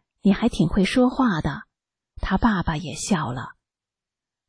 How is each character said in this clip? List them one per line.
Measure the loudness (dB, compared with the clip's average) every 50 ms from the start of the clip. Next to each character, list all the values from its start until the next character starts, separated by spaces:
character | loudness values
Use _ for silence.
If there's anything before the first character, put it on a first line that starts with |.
| _ _ _ _
你 | _ 2
还 | 2 2 0 -2
挺 | 0 0 0 2
会 | 2 0 0
说 | 2 4 4 2 4
话 | 2 2 2 2 2 0
的。” | -2 -4 -6 -6 -12 _ _ _ _ _ _ _ _ _ _ -8
他 | -4 -2 0 2
爸 | 2 2 2 0
爸 | -2 -2 -4
也 | -4 -6 -8 -10
笑 | -10 -2 -2 -2 -2 -2 -6
了。 | -6 -8 -10 -12 -16 _ _ _ _ _ _ _ _ _ _ _ _ _ _ _ _ _ _